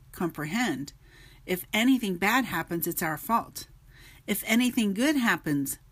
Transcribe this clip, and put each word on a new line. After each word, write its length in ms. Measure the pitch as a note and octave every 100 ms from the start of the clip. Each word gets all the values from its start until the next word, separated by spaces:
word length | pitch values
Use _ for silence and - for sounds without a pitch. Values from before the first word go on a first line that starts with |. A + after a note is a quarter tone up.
| -
comprehend. 800 | - E3+ D#3 D3+ A3 A#3 C3 C#3+ - - - - - -
If 200 | F3+ -
anything 460 | G#3+ B3 B3+ G#3 F3
bad 280 | G3 B3+ A3+
happens, 400 | E3+ - E3+ E3+
it's 180 | E3
our 140 | E3 D3+
fault. 500 | - A3+ - - - - - - - - -
If 180 | G#3 -
anything 480 | A3+ B3 B3 G#3
good 220 | G3 C#4+ C#4+
happens, 640 | A#3 E3+ D#3+ C#3+ C3+ - -